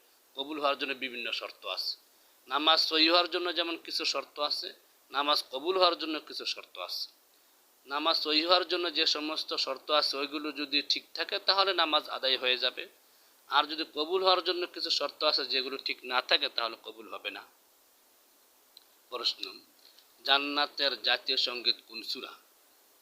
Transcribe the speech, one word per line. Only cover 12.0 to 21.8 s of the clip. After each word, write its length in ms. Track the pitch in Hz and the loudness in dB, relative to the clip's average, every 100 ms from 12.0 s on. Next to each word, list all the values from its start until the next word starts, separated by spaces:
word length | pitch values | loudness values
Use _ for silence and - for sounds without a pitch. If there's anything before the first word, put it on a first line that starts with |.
| - | 0
আদায় 300 | 117 131 131 | -2 0 2
হয়ে 200 | 127 127 | 2 2
যাবে। 300 | 127 123 170 _ _ _ _ _ _ | 0 -2 -10 _ _ _ _ _ _
আর 160 | 135 | 2
যদি 200 | 151 156 160 | 2 -2 -6
কবুল 280 | 143 156 190 | -4 -2 2
হওয়ার 220 | 190 185 | 4 4
জন্য 220 | 175 175 175 | 2 -2 -4
কিছু 240 | 175 165 | -6 -4
শর্ত 340 | - 143 - | -2 -2 0
আছে, 200 | 156 147 | 0 2
যেগুলো 320 | 131 131 127 135 | 0 -2 -2 -6
ঠিক 280 | - 135 | -6 -6
না 180 | 127 127 | -2 -2
থাকে, 260 | - 170 139 | 2 0 0
তাহলে 280 | - 117 113 | -2 -4 -6
কবুল 320 | 113 110 104 | -14 -16 -12
হবে 160 | 98 104 | -8 -8
না। 140 | 98 104 _ _ _ _ _ _ _ _ _ _ _ _ - _ _ _ | -10 -14 _ _ _ _ _ _ _ _ _ _ _ _ -20 _ _ _
প্রশ্ন, 520 | 123 113 - 98 92 - _ - - _ _ | -4 -2 -2 -8 -12 -20 _ -20 -20 _ _
জান্নাতের 800 | - 139 143 143 147 - 143 120 | 2 2 2 0 -2 0 -2 0
জাতীয় 340 | 123 123 - 131 | 0 0 0 0
সঙ্গীত 400 | 127 123 117 - | 0 0 -2 -2